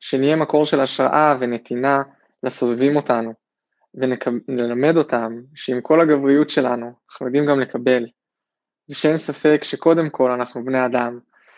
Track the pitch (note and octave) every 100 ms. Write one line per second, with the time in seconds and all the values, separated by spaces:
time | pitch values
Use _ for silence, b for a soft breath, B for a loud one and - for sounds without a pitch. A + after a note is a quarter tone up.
0 | - C3+ C#3 D#3+ D3+ D3+ D3+ C#3+ C3+ -
1 | C3+ D3 D3+ C3+ A#2+ A#2 - A#2+ C3+ C#3
2 | C3+ b b _ B2+ - A#2+ A#2+ C3+ D3
3 | C#3+ A#2+ A2+ A2+ _ _ _ _ _ -
4 | C3 B2+ - A#2+ - B2+ A#2+ A#2+ D3 E3
5 | D3 A#2+ A2+ A#2 C3 - - B2 - D#3+
6 | D#3+ D3 C#3 C#3+ D3 - B2+ A#2+ A#2+ B2
7 | _ - B2+ C#3 D3 C#3 B2 B2 B2 B2+
8 | A#2 _ _ _ _ _ _ _ - C#3+
9 | D3+ D#3 - C#3 D3+ D3+ - - E3 E3
10 | D#3+ - B2+ B2 B2 B2+ B2 C3 B2+ B2
11 | A#2+ A#2+ - b b